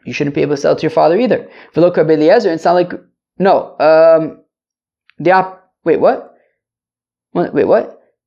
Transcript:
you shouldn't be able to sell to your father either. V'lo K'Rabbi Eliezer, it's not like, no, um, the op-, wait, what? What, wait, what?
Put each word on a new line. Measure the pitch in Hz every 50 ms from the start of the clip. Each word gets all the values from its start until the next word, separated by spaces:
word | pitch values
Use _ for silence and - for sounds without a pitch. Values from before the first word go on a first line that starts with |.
| -
you | - 120
shouldn't | - 147 143 143
be | 156
able | - 143 147
to | 139
sell | - 160 151
to | 147
your | 165 156
father | - 165 156 156 170
either. | 208 254 214 170 - - - - - - _ -
V'lo | 156 170 175 175
K'Rabbi | 185 160 156 156
Eliezer, | 147 151 165 202 220 208 185
it's | 165 160 -
not | 175 175
like, | 180 175 180 - - - _ _ _ _ _ _ -
no, | 180 196 170 123 - - - -
um, | 139 156 160 160 160 165 165 160 160 143 - - _ _ _ _ _ _ _ _ _ _ _ _ _ _ _
the | - 151 175
op-, | 170 - - - - - _ _ _ _ -
wait, | 170 147 -
what? | 139 202 269 - - - _ _ _ _ _ _ _ _ _ _ _ _ _ _ _ _ _ _ _ _
What, | - 175 170 - -
wait, | 147 101
what? | 92 175 226 - - - _ _ _ _ _ _